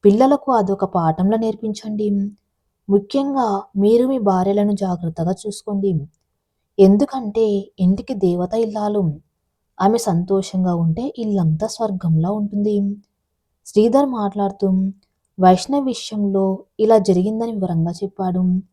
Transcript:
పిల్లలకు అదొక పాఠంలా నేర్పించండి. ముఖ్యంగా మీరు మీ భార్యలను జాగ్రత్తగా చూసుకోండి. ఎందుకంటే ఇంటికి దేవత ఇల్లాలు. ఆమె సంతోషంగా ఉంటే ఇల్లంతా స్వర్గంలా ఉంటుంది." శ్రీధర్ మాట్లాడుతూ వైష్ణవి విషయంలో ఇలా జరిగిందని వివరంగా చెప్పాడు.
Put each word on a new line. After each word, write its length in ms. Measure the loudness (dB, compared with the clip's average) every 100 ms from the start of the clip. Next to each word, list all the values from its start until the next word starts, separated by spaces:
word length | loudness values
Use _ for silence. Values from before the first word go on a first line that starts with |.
పిల్లలకు 480 | 4 4 4 2 0
అదొక 320 | 0 0 -2
పాఠంలా 520 | -2 0 0 0 0 0
నేర్పించండి. 720 | -2 -4 -8 -8 -8 -4 -2 -2 -4 -8 _ _ _ _ 0
ముఖ్యంగా 720 | 0 2 -4 -2 -2 -2 -2 -6 0
మీరు 320 | 2 4 2
మీ 100 | 0
భార్యలను 540 | 0 2 2 2 0
జాగ్రత్తగా 640 | 0 -2 -4 -6 -4 -4 -4 -8
చూసుకోండి. 640 | -12 -6 -4 -2 -2 -6 _ _ _ _ _ _ 4
ఎందుకంటే 920 | 6 6 2 -2 -6 -2 0 0 -6 -2
ఇంటికి 340 | 0 0 -4
దేవత 400 | -2 0 0 -2
ఇల్లాలు. 580 | -2 -2 -2 -2 0 -2 -4 _ _ _ _ _ -2
ఆమె 180 | 0 2
సంతోషంగా 760 | 0 -2 0 -2 -2 -2 0
ఉంటే 400 | 0 0 -2 -6 -6
ఇల్లంతా 480 | -4 0 0 0 -4
స్వర్గంలా 640 | -4 -6 -4 0 0 0
ఉంటుంది." 680 | -2 -4 -2 0 0 -2 -6 _ _ _ _ _ _ -2
శ్రీధర్ 400 | 2 4 4 2
మాట్లాడుతూ 600 | -2 -4 -2 -4 -2 0 0 0 -6 _ _ _ 2
వైష్ణవి 440 | 4 4 2 -2
విషయంలో 720 | -2 -6 -8 -4 -2 0 0 -4 -10 -2
ఇలా 180 | 4 4
జరిగిందని 540 | 4 0 0 -4 -6
వివరంగా 400 | -4 -2 -2 -2
చెప్పాడు. 460 | -4 -10 -6 -4 0 0 0 -4